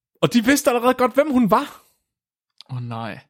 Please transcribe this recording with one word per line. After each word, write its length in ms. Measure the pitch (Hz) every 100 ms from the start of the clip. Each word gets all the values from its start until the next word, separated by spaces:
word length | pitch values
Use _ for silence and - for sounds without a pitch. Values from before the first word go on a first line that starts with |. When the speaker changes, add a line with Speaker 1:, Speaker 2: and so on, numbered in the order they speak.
| _ -
Speaker 1:
Og 120 | 165
de 120 | 240 220
vidste 240 | 285 -
allerede 240 | 247 240
godt, 200 | 254 247
hvem 180 | 269 302
hun 200 | 254 220
var. 300 | 220 - - _ _ _ _ _ _ _ _ -
Speaker 2:
Åh, 80 | 123
nej. 380 | 120 113 113 90 -